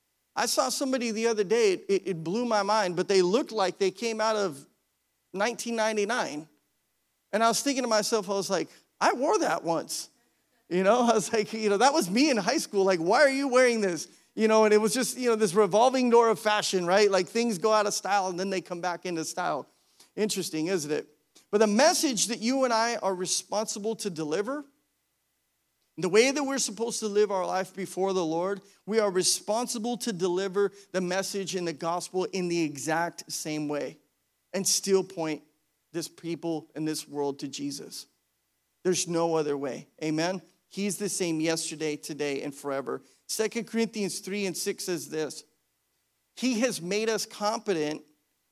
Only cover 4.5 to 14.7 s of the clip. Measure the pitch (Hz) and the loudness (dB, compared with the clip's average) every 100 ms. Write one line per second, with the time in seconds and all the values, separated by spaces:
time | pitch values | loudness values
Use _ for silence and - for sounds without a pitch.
4.5 | 135 - _ _ _ _ _ _ 190 220 | -4 -16 _ _ _ _ _ _ -2 -2
5.5 | 220 233 226 220 220 202 240 175 147 - | -2 -4 0 0 0 0 0 -4 -6 -12
6.5 | _ _ _ _ _ _ _ _ 214 226 | _ _ _ _ _ _ _ _ 2 2
7.5 | 226 285 262 247 214 - 226 190 196 180 | 2 0 0 2 2 2 0 -2 -4 -2
8.5 | 185 160 - _ - 269 330 294 415 269 | -2 -4 -10 _ -2 0 2 2 2 2
9.5 | - 160 165 - - - _ _ _ _ | -2 -2 -4 -4 -8 -10 _ _ _ _
10.5 | _ - 180 190 247 233 220 - 226 214 | _ -4 2 4 4 4 2 2 -2 -2
11.5 | 220 214 202 254 311 180 208 302 240 185 | -2 0 4 4 4 2 2 4 2 0
12.5 | 294 - 202 190 185 165 247 285 269 277 | -2 -2 2 2 2 4 4 4 4 2
13.5 | 240 254 233 202 160 - _ _ - 220 | 4 4 4 0 -2 -8 _ _ 0 4
14.5 | 220 214 | 6 6